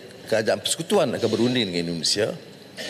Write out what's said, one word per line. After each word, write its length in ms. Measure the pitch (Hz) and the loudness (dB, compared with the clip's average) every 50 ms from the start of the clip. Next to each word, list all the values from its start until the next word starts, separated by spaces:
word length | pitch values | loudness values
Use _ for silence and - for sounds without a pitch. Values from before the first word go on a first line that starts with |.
| - - - - - | -16 -18 -18 -16 -4
kerajaan 320 | - 113 110 117 202 160 - - | 0 0 2 4 2 0 0 2
persekutuan 480 | - - - 165 - 214 202 160 123 90 | -2 -2 -2 -2 2 4 4 4 4 0
akan 160 | 87 113 110 | 0 0 0
berunding 400 | 110 101 117 123 127 123 110 92 | 2 4 2 2 2 2 0 0
dengan 240 | 87 87 85 85 85 | 0 -2 -2 -2 -4
Indonesia 400 | 82 78 - - 101 98 - 90 - - - - - - - - - - - | -2 0 0 0 2 0 -2 -2 -6 -10 -16 -20 -20 -20 -20 -14 -12 -10 -8